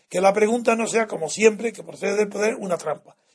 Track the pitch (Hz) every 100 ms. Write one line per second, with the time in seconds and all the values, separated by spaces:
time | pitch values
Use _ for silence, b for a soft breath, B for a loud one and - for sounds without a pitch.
0 | _ 180 196 202 214 240 226 226 220 220
1 | 214 160 156 - 220 214 226 - - 147
2 | 190 202 202 202 214 226 196 165 156 143
3 | _ _ _